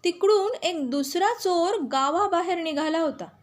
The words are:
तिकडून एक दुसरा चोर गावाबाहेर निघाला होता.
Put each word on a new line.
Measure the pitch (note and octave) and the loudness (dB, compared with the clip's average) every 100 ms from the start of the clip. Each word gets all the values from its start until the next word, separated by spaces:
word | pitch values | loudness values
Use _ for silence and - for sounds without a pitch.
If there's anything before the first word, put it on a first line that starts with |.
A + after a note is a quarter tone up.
तिकडून | F4 F4 G4 G#4 G4 B4+ | -2 2 4 4 2 -2
एक | E4+ E4+ C4 | -2 -2 -2
दुसरा | C#4 C#4 F4 G4+ A#4+ | -2 -2 0 0 0
चोर | F#4+ F4 F4 G#4+ B3 | 0 2 2 0 -2
गावाबाहेर | C4+ C4+ E4 G4+ F4 F4 F4 | 0 2 2 2 0 0 -2
निघाला | D#4+ C#4+ D#4 D#4+ | -2 -2 -2 0
होता. | D#4+ - F3+ _ | -2 -4 -14 _